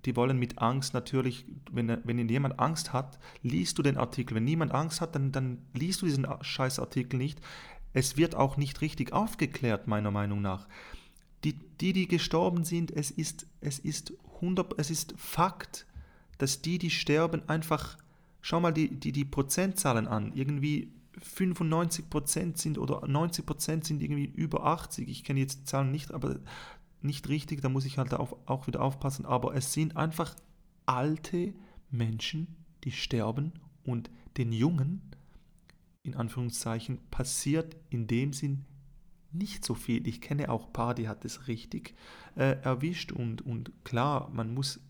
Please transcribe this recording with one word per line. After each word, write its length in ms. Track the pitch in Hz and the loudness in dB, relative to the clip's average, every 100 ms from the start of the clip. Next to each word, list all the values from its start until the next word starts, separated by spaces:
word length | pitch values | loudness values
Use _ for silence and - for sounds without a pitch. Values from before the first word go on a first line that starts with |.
| 127 | 2
die 100 | 120 | 4
wollen 220 | 123 135 | 4 4
mit 220 | 120 - | 0 2
Angst 340 | 113 135 139 | 2 2 0
natürlich, 520 | 127 - 135 127 123 - - - | -2 2 2 2 -2 -12 -16 -6
wenn, 180 | 123 117 117 120 | 0 2 0 0
wenn 240 | 120 117 | 0 2
jemand 300 | 123 139 135 | 4 2 2
Angst 340 | 127 160 - | 0 0 -2
hat, 260 | 127 135 - - - | -2 -2 -12 -20 -6
liest 360 | 127 160 170 - | 0 0 0 2
du 60 | |
den 140 | 143 139 | 2 2
Artikel. 380 | 120 - - 110 | 0 -2 0 2
Wenn 100 | 120 | 2
niemand 260 | 160 160 | 2 2
Angst 300 | 131 160 - | 0 0 -2
hat, 120 | 165 | -2
dann, 200 | 151 139 | 0 0
dann 240 | 135 131 120 - | 0 -2 -4 -8
liest 280 | 123 170 180 | -2 -2 2
du 40 | 180 | 2
diesen 200 | 139 139 | 2 0
A-, 160 | - | -4
Scheißartikel 760 | - - 131 131 123 131 135 131 | -6 0 0 0 -2 -2 0 0
nicht. 240 | 139 151 - - - - - | 0 -4 -14 -16 -16 -14 0
Es 240 | 131 135 135 | 2 2 4
wird 180 | 165 | 4
auch 220 | - 139 143 | 6 4 4
nicht 240 | 139 - | 0 0
richtig 320 | 156 - 165 | -2 0 0
aufgeklärt, 760 | 139 - - 147 - 120 104 - | 2 2 0 -2 2 2 2 2
meiner 220 | 107 104 | 2 2
Meinung 320 | 101 101 104 | 2 2 2
nach. 280 | 101 95 - - - - - - - - | 0 -2 -6 -18 -16 -16 -16 -20 -20 -2
Die, 100 | 156 | -2
die, 380 | 143 - - 180 | -2 -12 -2 2
die 160 | 185 180 | 4 4
gestorben 560 | 170 - 160 180 175 | 4 4 4 4 4
sind, 280 | 160 170 165 | 2 0 0
es 200 | 151 147 | 0 -2
ist, 340 | - 151 - - - | -2 -4 -4 -16 -6
es 180 | 147 139 | -4 -2
ist 340 | - 147 - - - - | -4 -4 -8 -14 -16 -4
hundert, 340 | 170 185 180 - | 0 2 0 -2
es 100 | 151 | -2
ist 260 | 160 - - | -2 -4 -10
Fakt, 680 | - - 185 - - - - - - - - - | -6 2 2 0 -12 -12 -14 -18 -18 -20 -20 -2
dass 240 | 139 - | -2 0
die, 160 | 156 175 | 0 0
die 140 | 170 | 0
sterben, 500 | - - 151 165 165 - | 0 4 4 4 0 0
einfach, 480 | 160 160 151 - - - - _ - | -2 0 -2 -2 -12 -20 -20 _ -12
schau 200 | - 170 | 0 4
mal 100 | 170 | 4
die, 240 | 156 156 139 | 4 2 0
die, 160 | 123 | -2
die 140 | 139 139 | 0 0
Prozentzahlen 840 | - 139 - 190 190 143 117 107 | 0 2 2 2 2 2 2 2
an. 240 | 107 107 | 0 0
Irgendwie 600 | 139 135 143 147 147 - - - - | -2 0 2 2 0 -2 -14 -20 -18
fünfundneunzig 880 | - - 185 165 165 160 170 165 - | -14 0 0 2 2 4 2 -2 -2
Prozent 480 | 151 143 160 175 - | -2 0 0 0 -2
sind 200 | 160 147 | -2 0
oder 280 | 127 - - | 0 0 2
neunzig 400 | 139 170 170 - | 2 2 0 -4
Prozent 380 | 156 - 160 | -2 0 0
sind 180 | 156 151 | 0 -2
irgendwie 240 | 147 147 143 | 0 0 0
über 400 | - 160 160 - | 0 0 2 2
achtzig. 440 | 160 - - 131 | 0 -2 -6 -6
Ich 160 | 131 - | -6 0
kenne 160 | 135 | 2
jetzt 180 | 135 - | 2 -2
die 60 | - | -2
Zahlen 260 | 139 135 | 0 2
nicht, 220 | 147 - | 0 -4
aber 260 | - 131 135 - - - - - - | -4 -2 -2 -8 -14 -16 -18 -20 -4
nicht 280 | 139 143 - | -4 -2 -2
richtig, 320 | 147 - 147 | -2 -2 -2
da 80 | 139 | 2
muss 160 | 131 135 | 2 0
ich 120 | 135 | 0
halt 160 | 135 | 0
auf, 220 | - 135 - - | 0 -2 -6 -2
auch 220 | 131 - | -2 0
wieder 140 | 127 | 2
aufpassen. 440 | 135 135 139 135 - | 0 2 -2 -2 0
Aber 300 | 127 127 127 | 2 2 0
es 160 | - | 0
sind 240 | 151 156 131 | 0 0 2
einfach 400 | 160 160 160 - - - - _ - | 0 0 -2 -4 -20 -20 -20 _ 0
alte 680 | 127 143 156 - 175 190 - - - - | 2 2 0 -2 -2 -2 -6 -18 -20 -6
Menschen, 640 | 123 113 113 - 156 170 - - - | 0 0 0 -4 -4 -6 -10 -20 -10
die 80 | - | -8
sterben 600 | - - 120 107 120 156 - - - - | -6 -2 0 2 0 -2 -6 -20 -10 -4
und 240 | 120 - - - - | -4 -4 -16 -8 -2
den 160 | 117 | 0
Jungen, 500 | 113 139 170 135 196 - - - - - - - - _ _ | 4 4 4 2 -2 -8 -18 -20 -20 -20 -20 -20 -20 _ _
in 120 | - 131 | -8 -4
Anführungszeichen, 840 | 113 127 120 - 113 113 113 127 - | -2 -2 -2 -2 -2 -2 -2 -6 -4
passiert 680 | - 131 - 139 156 160 - - | -2 0 0 2 2 0 -10 -4
in 180 | 120 113 | -4 2
dem 260 | 117 139 | 2 2
Sinn 320 | 139 143 139 139 - - - - - - | 0 -2 -2 -6 -18 -20 -20 -20 -20 -10
nicht 320 | 165 208 - | -4 -4 -4
so 120 | - 113 | -4 -2
viel. 320 | - 117 - | 0 0 0
Ich 140 | 107 | -6
kenne 280 | - 143 143 | -4 -2 0
auch 180 | 117 - | -2 -2
ein 60 | |
paar, 200 | - 120 | -2 -2
die 140 | 120 110 | 0 -2
hat 160 | 101 | -4
es 240 | 120 - - | -8 -8 -6
richtig, 460 | 113 - - - - - - - - | -6 -6 -8 -8 -18 -20 -20 -12 2
äh, 220 | 135 135 | 2 4
erwischt 480 | 131 123 151 175 - | 0 0 0 -2 -6
und, 340 | - 117 113 131 | -4 -2 -4 -4
und 260 | 117 120 - - | -4 -6 -12 -4
klar, 440 | 117 139 143 - | 0 2 0 -2
man 200 | 120 113 | -4 -2
muss 280 | 123 139 - | -2 -2 -6